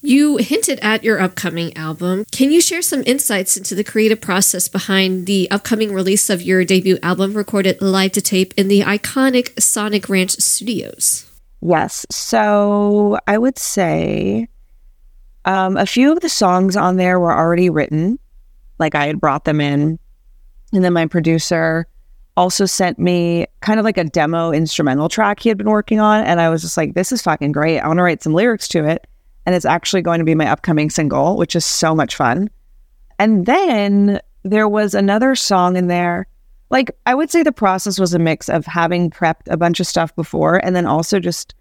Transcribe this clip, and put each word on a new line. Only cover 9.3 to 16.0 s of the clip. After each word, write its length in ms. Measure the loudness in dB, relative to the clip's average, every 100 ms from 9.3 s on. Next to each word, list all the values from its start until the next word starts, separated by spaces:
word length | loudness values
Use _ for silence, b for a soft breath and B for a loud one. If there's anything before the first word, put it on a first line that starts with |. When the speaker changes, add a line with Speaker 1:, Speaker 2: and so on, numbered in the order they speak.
| 2 -2 -2
Speaker 1:
Sonic 500 | -2 -2 -2 -4 0
Ranch 220 | 0 0
Studios? 960 | -2 -2 -4 -4 -6 -6 -4 -4 -4 -8 -20 _ -10
Speaker 2:
Yes. 440 | 0 0 0 -8 -10
So 1040 | -10 -2 0 2 2 2 2 2 2 2 0 0
I 120 | 0
would 200 | 0 -2
say, 920 | -6 -2 0 0 -2 -2 -2 -4 -6 -12 -20 -20 -20 _ -20 -20 -20 -8 -2
um, 320 | 0 0 0
a 80 | 0
few 260 | 2